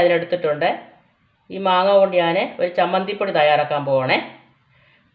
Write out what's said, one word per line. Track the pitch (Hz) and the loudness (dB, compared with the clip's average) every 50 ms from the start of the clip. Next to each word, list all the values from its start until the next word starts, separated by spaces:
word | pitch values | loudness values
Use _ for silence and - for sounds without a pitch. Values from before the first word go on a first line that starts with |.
അതിനെടുത്തിട്ടുണ്ട്. | 175 175 170 165 170 - 180 175 - 151 147 147 165 190 - - - - - _ _ _ _ _ _ _ _ _ _ - 180 | 2 2 2 0 -2 -4 -4 -4 -2 -4 -2 -2 -2 -2 -2 -4 -10 -18 -20 _ _ _ _ _ _ _ _ _ _ -14 -12
ഈ | 190 196 185 | -4 -2 0
മാങ്ങ | 185 180 185 202 202 196 | 2 2 4 4 4 4
കൊണ്ട് | 196 190 180 175 | 4 4 2 0
ഞാൻ | 175 170 170 196 240 233 - - | 0 2 0 -2 -2 -4 -4 -4
ഒരു | 175 180 - 185 | -4 -2 0 0
ചമ്മന്തിപ്പൊടി | 175 175 190 190 190 202 202 - 202 180 - 160 | 0 0 0 -2 -2 -4 -4 -4 -4 -2 0 2
തയ്യാറാക്കാൻ | 147 151 151 147 147 147 151 143 139 139 | 2 4 4 2 0 -2 -4 -4 -2 0
പോവാണേ. | 135 131 127 135 185 - - - - - _ _ _ _ _ _ _ _ _ _ _ _ _ _ | 0 0 0 0 -2 -2 -4 -8 -16 -20 _ _ _ _ _ _ _ _ _ _ _ _ _ _